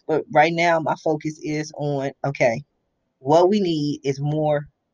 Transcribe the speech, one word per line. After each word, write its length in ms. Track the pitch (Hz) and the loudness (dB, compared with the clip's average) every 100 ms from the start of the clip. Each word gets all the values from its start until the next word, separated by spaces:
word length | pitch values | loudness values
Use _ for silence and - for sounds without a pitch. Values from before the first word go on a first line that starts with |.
| - | -4
But 180 | 156 - | -4 0
right 200 | 123 160 | 2 2
now, 260 | 165 175 165 | 2 2 2
my 140 | 139 151 | -2 -4
focus 340 | 165 156 156 156 | -2 -4 -6 -8
is 280 | 151 151 151 - | -8 -6 -8 -6
on, 360 | 147 143 135 - | -4 -4 -6 -6
okay, 400 | 139 143 131 113 - _ _ _ _ _ | -6 0 0 0 -8 _ _ _ _ _
what 320 | 131 160 180 | 2 4 6
we 100 | 214 | 4
need 400 | 180 156 147 - | 0 0 -2 -4
is 160 | 135 139 | -6 -4
more 480 | 147 151 151 147 147 _ _ | -4 -2 0 -2 -4 _ _